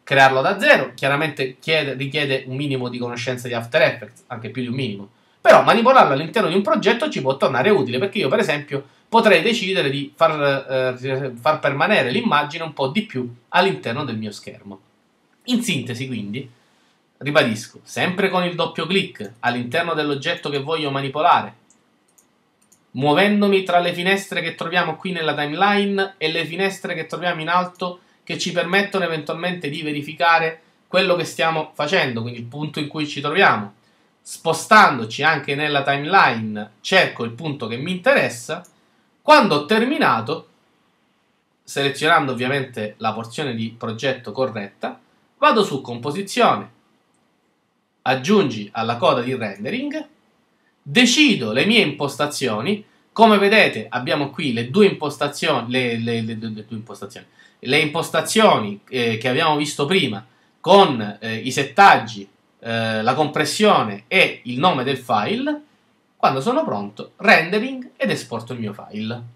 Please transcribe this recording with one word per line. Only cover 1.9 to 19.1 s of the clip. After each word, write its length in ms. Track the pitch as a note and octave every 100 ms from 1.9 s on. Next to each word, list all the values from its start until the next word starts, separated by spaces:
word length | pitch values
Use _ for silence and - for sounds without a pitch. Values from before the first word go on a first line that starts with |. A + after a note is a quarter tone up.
| C3
richiede 500 | C#3 D3 C#3 C3 C3
un 80 | C3
minimo 320 | D3 C3 B2
di 100 | B2
conoscenza 520 | A#2+ A#2+ C3 B2 A#2+
di 40 |
After 280 | A#2 A#2 D#3
Effects, 420 | D3+ - A2 - _
anche 220 | A#2 A#2
più 120 | B2+
di 80 | B2
un 60 | C3
minimo. 340 | A#2 G2+ G2+ _ _ _
Però 200 | - -
manipolarlo 520 | C#3+ G3+ A#3 C4 F#3+
all'interno 340 | C3+ D#3+ A3+ F3
di 80 | F#3
un 60 |
progetto 480 | B3 D#4 F3 A#3 D#4
ci 100 | G3
può 160 | C3 C3
tornare 340 | G3 B2 F#3+
utile, 300 | G3+ - A#2+
perché 200 | G3 G#3+
io, 100 | -
per 100 | A3+
esempio, 480 | A3 D3 - C#3 - _ _
potrei 320 | A3+ G#3+ E3+
decidere 480 | A3 A3+ F#3+ F#3+ C#3+
di 240 | C#3 C#3 -
far, 800 | E3 D#3 C#3+ C3+ C3 C3 C3 B2+
eh, 320 | C3 C3 C3+ A#2
far 220 | D#3 D3
permanere 520 | C#3+ C3+ F3 G3 B2
l'immagine 520 | G3+ A3 D3 C#3+ E3
un 80 | E3
po' 160 | - C3+
di 140 | E3+
più 280 | G#3 B2+ A#2+ - _
all'interno 560 | F3+ F#3+ C#3+ A#2 A#2 A#2
del 100 | A2
mio 160 | G#2+
schermo. 480 | - - - G2+ G2 _ _ _ _ _ _ -
In 180 | B3
sintesi, 420 | - C#3+ A2+ A#2 C3
quindi, 420 | A2+ G2+ A2 - _ _ _ _ _ _ _
ribadisco, 640 | C3+ D#3 B2 G#2+ - -
sempre 480 | - - E3 F3+ F#3+
con 140 | F3+
il 100 | F3
doppio 320 | E3 E3 - D#3+
clic 480 | F#3+ -